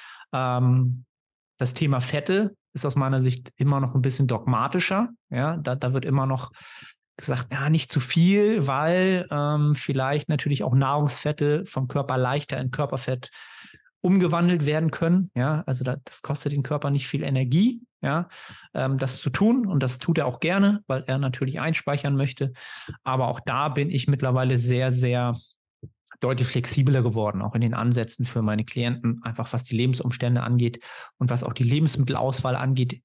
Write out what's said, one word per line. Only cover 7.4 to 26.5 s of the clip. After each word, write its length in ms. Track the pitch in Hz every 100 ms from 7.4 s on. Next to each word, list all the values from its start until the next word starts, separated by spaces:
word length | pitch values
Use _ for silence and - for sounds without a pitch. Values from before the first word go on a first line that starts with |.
| 127
„Ja, 180 | 139 139
nicht 220 | 160 -
zu 80 | 139
viel“, 680 | - 160 175 202 208 226 139
weil, 600 | 135 156 180 185 185 180
ähm, 440 | 147 147 147 147
vielleicht 540 | 143 - 135 131 147 -
natürlich 360 | 151 147 135
auch 100 | -
Nahrungsfette 880 | 131 135 147 147 - 151 147 147 151 196
vom 200 | 139 127
Körper 300 | 143 135 131
leichter 420 | 127 147 - 139
in 140 | 131
Körperfett 580 | - 143 139 - 127 - - - - - - _ _
umgewandelt 680 | 175 190 175 170 175 175 147
werden 240 | 151 160
können, 400 | - 170 180 185
ja, 280 | 123 135 151 156
also 160 | 127
da, 140 | 127 -
das 160 | - -
kostet 320 | - 147 147
den 100 | 143
Körper 280 | 127 147 143
nicht 160 | 143 -
viel 140 | 143
Energie, 580 | 156 131 127 151 233 240 - _
ja, 260 | 135 156 175 - - - -
ähm, 240 | - 131 135
das 200 | 131 -
zu 120 | 135
tun 360 | 131 214 254 202
und 160 | 160
das 160 | 131 -
tut 200 | - 160
er 80 | 139
auch 140 | 123
gerne, 420 | 156 190 202 208 -
weil 160 | 131 131
er 100 | 135
natürlich 420 | 135 127 131 139
einspeichern 560 | 156 160 - 143 143
möchte, 380 | 139 139 - 135 127 - - - -
aber 260 | - 131 123
auch 120 | -
da 300 | - 127 147
bin 180 | 139 151
ich 180 | 139 135
mittlerweile 520 | 135 135 127 131 123
sehr, 340 | 120 127 131
sehr 460 | 127 127 123 123 117 - _ _ _ - _ - -
deutlich 280 | 127 123
flexibler 540 | 123